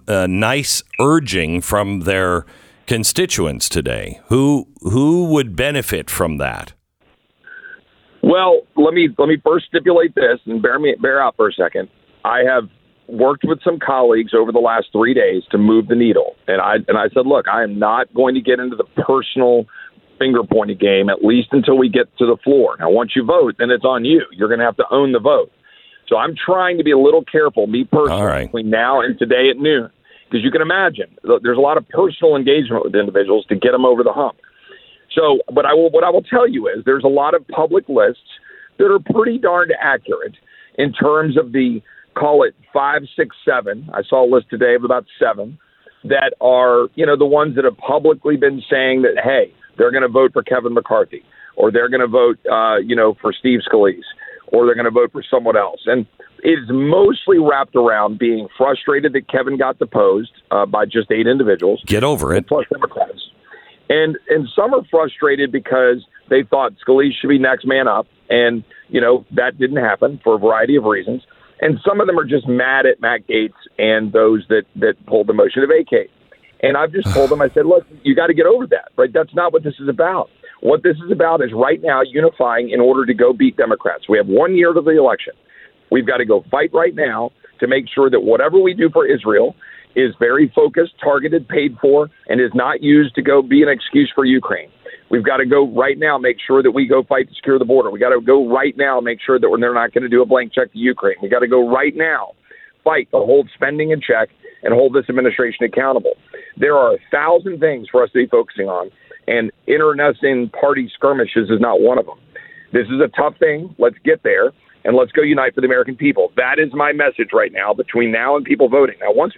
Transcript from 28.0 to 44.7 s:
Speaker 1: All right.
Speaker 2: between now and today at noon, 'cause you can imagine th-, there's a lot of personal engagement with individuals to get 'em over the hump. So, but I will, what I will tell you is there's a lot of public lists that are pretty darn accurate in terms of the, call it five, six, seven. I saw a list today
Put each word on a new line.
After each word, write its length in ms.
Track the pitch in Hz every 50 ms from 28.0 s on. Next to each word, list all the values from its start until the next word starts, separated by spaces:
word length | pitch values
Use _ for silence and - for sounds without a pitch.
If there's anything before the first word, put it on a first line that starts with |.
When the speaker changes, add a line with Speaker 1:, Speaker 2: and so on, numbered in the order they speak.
| 147 143 82 95
Speaker 1:
All 40 | 104
right. 200 | 101 71 69 65
Speaker 2:
between 240 | - - 113 110 107
now 320 | 110 113 120 127 139 131
and 160 | 117 127 117
today 320 | - 113 113 127 123 131 135
at 80 | 127
noon, 320 | 131 143 156 151 131 117 - _ _ _ _ _ _ _ _
'cause 100 | - 117
you 100 | 104 135
can 100 | - 160
imagine 460 | 156 160 180 190 190 175 143 107 92 - _ - -
th-, 140 | 95 120 107
there's 160 | 113 120 123
a 40 | 123
lot 160 | 139 143 156
of 120 | 151 113 -
personal 460 | - - 190 180 147 - 170 160 151
engagement 480 | 139 131 135 139 151 139 113 117 107 -
with 120 | - 95
individuals 500 | 104 101 101 95 101 101 98 104 107 -
to 80 | - 104
get 180 | 95 - 123 123
'em 120 | 127 131
over 180 | 127 123 117 120
the 100 | 117 101
hump. 240 | 143 143 123 - _ _ _ _ _ _ - - - _ _ _ _ _ _
So, 280 | - 160 160 151 143 131 - -
but 140 | 127 139 139
I 80 | 139 147
will, 160 | 160 165 165
what 140 | 156 160 170
I 80 | 180
will 100 | 175 190 185
tell 240 | - 247 247 247
you 200 | 233 240 127 107
is 160 | 95 95 - -
there's 180 | 127 135 139 127
a 40 |
lot 260 | 135 139 139 143 151 175
of 140 | 165 -
public 420 | - - - 156 160 170 196 - -
lists 320 | 139 117 104 101 123 - _ - - - _ - - - - - _
that 140 | - 196 202
are 80 | 196 196
pretty 400 | 151 - - 233 226 247 226 254
darn 300 | - 185 175 175 175 170 - -
accurate 560 | - 143 135 117 - - 87 73 - - - _ _ _ _ - - _ _
in 160 | - 143 143 -
terms 440 | - - 147 151 156 160 156 127
of 160 | 139 156 120 117
the, 280 | 135 131 123 117 113 - _ - - _ _ _
call 280 | - 147 147 147 147 135
it 120 | 113 - _ _ _ -
five, 300 | 139 139 139 147 151 139 135 -
six, 200 | - 160 113 - - -
seven. 420 | - 135 123 107 101 104 113 151 156 -
I 80 | 101 98
saw 220 | - - 131 127
a 40 | 120
list 200 | 131 127 110 -
today 260 | - 110 127 123